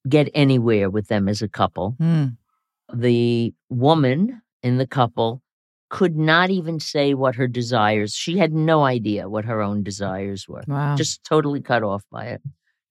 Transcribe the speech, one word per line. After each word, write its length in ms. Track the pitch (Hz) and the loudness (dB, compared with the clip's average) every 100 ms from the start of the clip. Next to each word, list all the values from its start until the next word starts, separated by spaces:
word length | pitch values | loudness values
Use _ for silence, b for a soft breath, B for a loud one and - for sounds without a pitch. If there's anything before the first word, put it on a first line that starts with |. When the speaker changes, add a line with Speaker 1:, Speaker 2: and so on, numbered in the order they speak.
| 135 | 0
Speaker 1:
get 220 | 151 143 | 2 2
anywhere 540 | 151 139 127 117 107 98 | 4 4 4 4 2 2
with 200 | 104 101 | -2 -2
them 200 | 107 98 | 0 0
as 140 | 104 | -2
a 60 | 104 | -4
couple. 460 | - 98 - 95 123 | -2 -2 -2 -6 -2
Speaker 2:
Mm. 360 | 165 165 139 117 _ _ _ _ - | 0 2 0 -6 _ _ _ _ -12
Speaker 1:
The 580 | 120 120 120 120 117 117 - _ | -2 2 4 2 2 0 -4 _
woman 720 | 127 135 160 135 131 220 247 _ _ | 0 4 4 4 2 0 -4 _ _
in 160 | 123 127 | -2 0
the 80 | 127 | 0
couple 560 | 139 117 - 113 123 - _ _ _ _ | 0 0 0 -2 -4 -14 _ _ _ _
could 260 | - 185 156 | -2 0 2
not 320 | 156 160 185 | 2 4 2
even 320 | 190 160 165 | 0 -4 -6
say 320 | - 151 143 | -4 -2 0
what 220 | 135 131 | 2 0
her 120 | 120 127 | 0 -2
desires, 680 | 123 117 123 107 107 104 | -2 -2 2 2 2 -2
she 240 | - - 180 | -4 -4 0
had 160 | 165 | 0
no 300 | 156 156 160 | 2 2 4
idea 440 | 139 123 107 101 95 | 2 0 -2 -4 -4
what 160 | 107 | -6
her 160 | 110 110 | -4 -2
own 220 | 101 104 | -2 -2
desires 680 | 101 98 98 92 98 98 - | -4 -6 -6 -4 -6 -8 -12
were. 160 | - - | -14 -8
Speaker 2:
Wow. 300 | 139 147 143 | -4 -2 0
Speaker 1:
Just 260 | 156 - | -2 -6
totally 360 | - 156 143 143 | -2 0 0 -4
cut 220 | 123 117 | -2 0
off 220 | 107 98 - | 0 -4 -6
by 160 | - 110 | -12 -10
it. 120 | - 143 - _ _ _ | -10 -12 -16 _ _ _